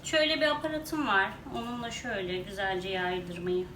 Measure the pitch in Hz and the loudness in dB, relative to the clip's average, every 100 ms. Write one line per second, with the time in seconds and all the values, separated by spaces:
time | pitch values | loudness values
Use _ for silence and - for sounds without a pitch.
0 | - 311 302 311 302 294 311 311 302 311 | 2 4 4 4 4 4 0 -4 -2 -2
1 | 262 196 202 - - 233 233 240 233 - | 4 4 4 -2 -8 -6 -4 -6 -6 -6
2 | 254 208 180 185 185 196 196 185 185 185 | -4 -4 -2 -4 -4 -4 -2 -2 -2 0
3 | 180 180 175 175 180 180 180 | 0 -2 -4 -4 0 0 -2